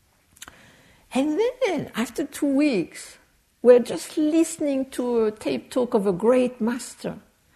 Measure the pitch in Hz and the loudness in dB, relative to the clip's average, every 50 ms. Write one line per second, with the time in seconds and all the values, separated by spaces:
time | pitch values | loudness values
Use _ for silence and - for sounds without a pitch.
0 | _ _ _ _ _ _ _ - - - - - - - - - _ _ _ _ | _ _ _ _ _ _ _ -20 -20 -20 -20 -20 -20 -20 -20 -20 _ _ _ _
1 | _ - - 254 277 302 302 370 453 508 508 - 523 403 339 277 - - - 208 | _ -6 -4 -2 -2 0 0 0 0 -2 -2 -2 -2 -2 -2 -2 -6 -6 -6 -6
2 | 240 - - - 285 - - - 302 277 269 277 302 294 240 180 156 - - - | -6 -6 -6 -8 -8 -8 -6 -4 -2 0 2 2 2 2 2 0 -2 -4 -8 -18
3 | - - - - _ _ _ _ _ _ _ _ - 240 247 247 226 - 214 208 | -18 -20 -20 -20 _ _ _ _ _ _ _ _ 6 8 8 8 6 2 -6 -8
4 | - - - 330 302 302 320 330 330 - - - 311 285 269 269 269 269 - - | -8 -6 -2 -2 0 2 2 2 2 0 -2 -4 -2 -2 -2 -2 -4 -4 -6 -4
5 | 247 247 240 226 220 214 214 - - 302 269 226 - - - 269 240 233 - 214 | -2 0 0 0 0 0 -2 -4 -4 -4 -4 -6 -6 -4 -2 -2 0 0 0 0
6 | 190 208 180 170 208 233 254 254 247 247 - - 214 233 247 247 - - - - | 2 0 0 2 2 4 4 4 2 0 -2 -4 -4 -4 -4 -4 -8 -14 -14 -12
7 | - - - - - _ _ _ _ _ _ | -12 -12 -12 -12 -16 _ _ _ _ _ _